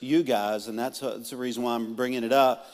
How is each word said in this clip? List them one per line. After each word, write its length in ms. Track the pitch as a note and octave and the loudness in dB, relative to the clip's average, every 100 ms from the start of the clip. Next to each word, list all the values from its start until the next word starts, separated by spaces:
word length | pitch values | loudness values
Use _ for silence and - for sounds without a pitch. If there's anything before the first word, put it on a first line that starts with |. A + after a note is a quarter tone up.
you 240 | C3 D#3+ | 0 2
guys, 420 | C3+ A2+ G#2 G#2+ A2 | 4 2 0 -2 -4
and 100 | A2 | -6
that's, 240 | B2+ - | -6 -6
uh, 100 | C3 | -6
that's 200 | G#2+ A#2 | -8 -10
the 60 | B2+ | -6
reason 260 | B2+ A#2 | -4 -2
why 140 | A#2+ A#2 | -2 -2
I'm 180 | A2+ | -4
bringing 300 | A2+ B2+ B2+ | -4 -2 -2
it 80 | A2+ | 4
up, 340 | C3+ C3 A#2+ - | 6 6 4 -6